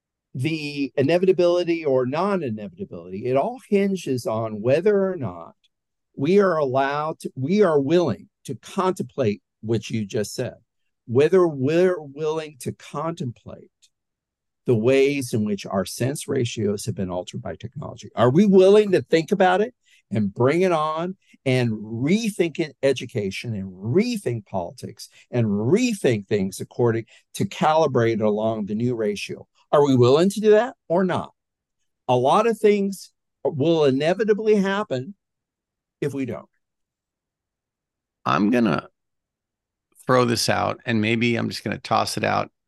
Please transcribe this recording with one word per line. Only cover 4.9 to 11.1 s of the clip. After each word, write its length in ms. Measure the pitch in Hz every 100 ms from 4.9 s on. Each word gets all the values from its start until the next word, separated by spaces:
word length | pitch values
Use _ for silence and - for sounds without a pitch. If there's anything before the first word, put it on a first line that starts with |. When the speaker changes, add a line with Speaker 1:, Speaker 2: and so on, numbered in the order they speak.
| 202 190
Speaker 1:
or 60 | 180
not 400 | 104 85 82 - _ _ _ _ _ -
we 240 | 147 202
are 180 | 190 156
allowed 600 | 139 131 139 147 156 -
to, 120 | - -
we 260 | 135 208
are 180 | 185 147
willing 480 | 135 175 156 95 - _ -
to 100 | 120
contemplate 880 | - 190 185 185 123 - 113 104 _ _
what 280 | 110 110 -
you 160 | 113 101
just 280 | 113 101 -
said, 200 | 117 - _ _ _ _
whether 420 | -